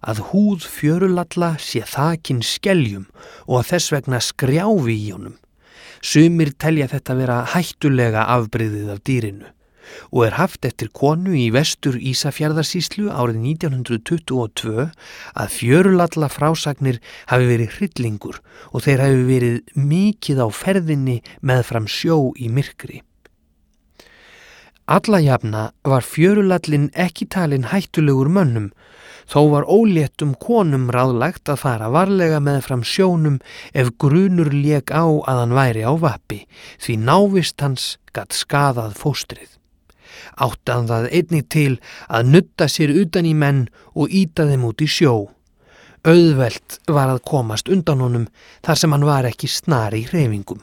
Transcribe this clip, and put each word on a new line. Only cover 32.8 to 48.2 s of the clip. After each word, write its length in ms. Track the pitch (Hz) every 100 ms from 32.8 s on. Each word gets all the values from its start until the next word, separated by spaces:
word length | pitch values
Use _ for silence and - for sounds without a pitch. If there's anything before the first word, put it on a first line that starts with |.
sjónum 560 | 117 - 190 175 156 135 - - -
ef 220 | 147 123 -
grunur 560 | 147 156 190 180 156
lék 400 | 143 143 147 -
á 160 | 143 165
að 320 | 151 - 127
hann 160 | 120 127
væri 320 | 135 110 110
á 80 | 160
vappi, 480 | 160 104 _ 104 - - - -
því 160 | - 113
návist 640 | 110 170 202 196 160 -
hans 220 | 143 127 - - _
gat 240 | - 101 -
skaðað 640 | - 143 143 120 110 101
fóstrið. 540 | 151 - - - - _ _ _ _ _ _ - - -
Átti 380 | 131 - -
hann 160 | 123 117
það 180 | 117 120
einnig 340 | 170 165 165 123
til 240 | 156 143 127 - - -
að 200 | 113 123
nudda 340 | 156 - - 156
sér 220 | - 151 143
utan 240 | 190 - 170
í 40 | 156
menn 280 | 143 139 117 _ -
og 180 | - 151
ýta 360 | 190 185 - 151
þeim 180 | 135 120
út 140 | -
í 60 | 151
sjó. 260 | - 156 117 101 _ _ _ _ _ - _
Auðvelt 760 | 160 175 170 139 123 - _ - -
var 220 | 147 135
að 100 | 131 -
komast 420 | 147 117 107 -
undan 320 | 190 170 139
honum 240 | 127 120